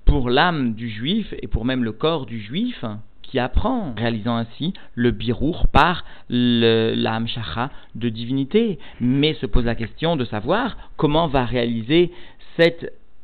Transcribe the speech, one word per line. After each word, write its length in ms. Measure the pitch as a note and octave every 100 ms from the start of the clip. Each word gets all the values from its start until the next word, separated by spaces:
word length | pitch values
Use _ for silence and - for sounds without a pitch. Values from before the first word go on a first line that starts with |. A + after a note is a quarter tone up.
pour 260 | - C#3+ B2
l'âme 440 | B2+ F3 D#3+ B2
du 140 | G#2+ A#2
juif 460 | G#2+ C3 A3 G3 -
et 60 | -
pour 160 | -
même 200 | A#2 C3
le 80 | A2+
corps 340 | G#2+ D#3 E3 A#2
du 140 | A2+
juif, 440 | G2+ D#3 B3 A#3 A#2 G#2 - -
qui 160 | - B2
apprend, 540 | B2 - G#3+ B3+ E3+
réalisant 420 | G#2+ A#2 A#2 A2+ A#2
ainsi 360 | A#2 - D3+ - -
le 160 | - A#2+
birour 580 | G#2+ A2 A2 C#3+ E3 -
par 360 | C#3 E3 E3+ - - -
le, 640 | B2 B2 A#2 A2+ A2+ A2+ A#2
la 180 | A#2
hamshacha 560 | A2+ A#2 - A2 A2+ C3+ - -
de 140 | - A#2+
divinité. 720 | A2+ A#2 C3+ C3+ G#3+ A#3 D#3+ - -
Mais 340 | A#2+ C#3 D#3
se 100 | D3
pose 220 | C3 - A#2
la 80 |
question 420 | A2+ A2+ - D#3+ E3
de 80 |
savoir 540 | A#2 G#2+ A2+ G3+ B3+ - - -
comment 300 | D3+ D3+ E3
va 180 | C3+
réaliser 640 | A#2+ A#2+ A#2 A#2 A2 E3 F3 - - - - -
cette 380 | E3 E3+ - - - -